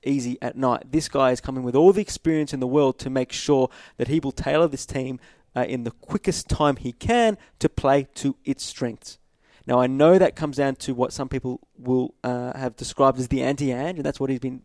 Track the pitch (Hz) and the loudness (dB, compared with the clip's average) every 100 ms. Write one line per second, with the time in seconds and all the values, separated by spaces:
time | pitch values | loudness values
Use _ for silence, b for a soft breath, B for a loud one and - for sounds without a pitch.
0 | 139 139 120 123 127 - 131 120 131 151 | -2 -2 -2 -4 -6 -2 0 0 -2 -4
1 | 151 143 131 123 - 131 123 131 175 196 | -2 2 2 0 -4 -6 0 6 6 6
2 | 202 - 160 156 147 135 127 143 135 - | -2 -4 -2 0 -2 -4 0 2 2 0
3 | - 131 127 - - 139 127 B B - | -4 -2 -2 -4 2 2 2 B B -8
4 | 120 160 139 - 139 147 165 135 - 135 | -2 -2 -2 -6 -2 2 2 0 -8 -6
5 | 131 127 b b b 123 123 127 117 - | -6 -8 b b b -4 -4 -4 -6 -10
6 | - - - 160 - - 147 135 123 - | -8 -4 -2 -4 -4 0 2 0 -6 -6
7 | 208 240 226 196 b _ 160 - 135 139 | 0 4 2 0 b _ -2 0 2 2
8 | 135 - 139 - - 135 - - 117 - | 0 -4 -4 -4 -6 -6 -8 -6 -8 -8
9 | - - _ b b b - 123 127 135 | -18 -20 _ b b b 0 2 2 4
10 | 156 185 180 - 151 135 139 131 - 123 | 6 8 6 0 -4 0 -2 -2 -6 -2
11 | 123 - 131 135 127 123 _ - 123 127 | -2 -4 -8 -6 -6 -10 _ -12 -2 0
12 | 127 - 123 123 123 - 127 - 123 - | -2 -6 -6 -6 -6 -8 -8 -8 -12 2
13 | 135 127 127 131 131 139 139 123 156 180 | 2 2 -2 -2 -2 -2 -2 -2 -4 -4
14 | 143 - 135 127 127 127 | -6 -4 -4 -4 -6 -10